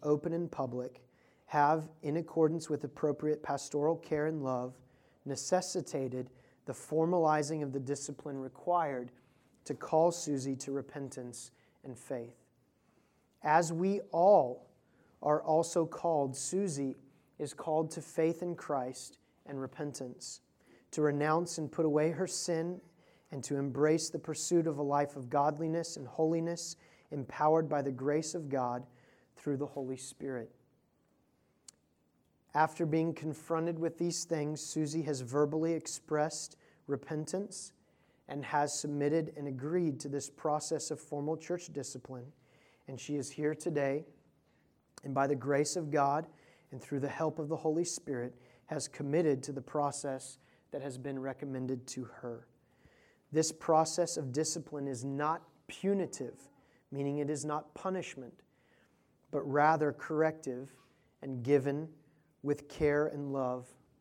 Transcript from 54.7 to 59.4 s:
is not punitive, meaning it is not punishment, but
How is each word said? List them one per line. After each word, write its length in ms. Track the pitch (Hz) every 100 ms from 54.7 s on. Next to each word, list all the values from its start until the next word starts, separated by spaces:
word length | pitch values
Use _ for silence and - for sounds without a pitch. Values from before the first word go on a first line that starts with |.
| 147 139
is 160 | 120
not 380 | 139 139 151 170 - _ -
punitive, 720 | - 190 196 175 - 120 - - _ _ _ -
meaning 280 | 139 143 147
it 120 | 147
is 140 | 147
not 300 | 151 151 151
punishment, 600 | - 190 185 - 135 120 - _ _ _ _ _ _ _ _ -
but 120 | 147